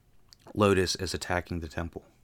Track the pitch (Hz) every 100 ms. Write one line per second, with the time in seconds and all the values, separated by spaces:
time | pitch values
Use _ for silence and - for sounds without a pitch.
0 | _ - _ - - 104 104 95 90 -
1 | 92 87 - 90 - 87 80 - 82 -
2 | - _